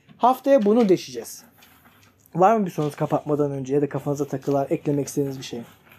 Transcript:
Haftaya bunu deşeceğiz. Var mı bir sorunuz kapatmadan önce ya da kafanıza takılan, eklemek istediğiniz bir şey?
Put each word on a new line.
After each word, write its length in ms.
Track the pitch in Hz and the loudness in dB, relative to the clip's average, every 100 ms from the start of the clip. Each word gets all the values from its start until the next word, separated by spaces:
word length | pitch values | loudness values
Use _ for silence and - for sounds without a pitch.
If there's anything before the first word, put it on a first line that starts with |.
| _ _ | _ _
Haftaya 480 | 233 254 277 277 202 | 2 2 2 4 4
bunu 240 | 226 214 | 4 4
deşeceğiz. 540 | 170 - 123 104 - - _ - _ _ _ _ _ _ 165 | 2 0 -14 -14 -18 -20 _ -20 _ _ _ _ _ _ 2
Var 220 | 190 226 | 4 4
mı 80 | 185 | 0
bir 60 | |
sorunuz 240 | 160 151 - | -2 -4 -4
kapatmadan 560 | 151 147 147 147 147 | -2 -2 -2 0 0
önce 220 | 139 131 | -4 -2
ya 80 | 143 | 0
da 80 | 143 | 0
kafanıza 360 | 139 147 143 139 | -2 -4 -4 -4
takılan, 420 | 135 143 139 139 | -4 -2 -2 -2
eklemek 380 | 160 151 143 135 | -4 -2 -4 -2
istediğiniz 320 | - 139 135 | -4 -4 -6
bir 40 | |
şey? 180 | 131 120 117 _ _ | -12 -14 -14 _ _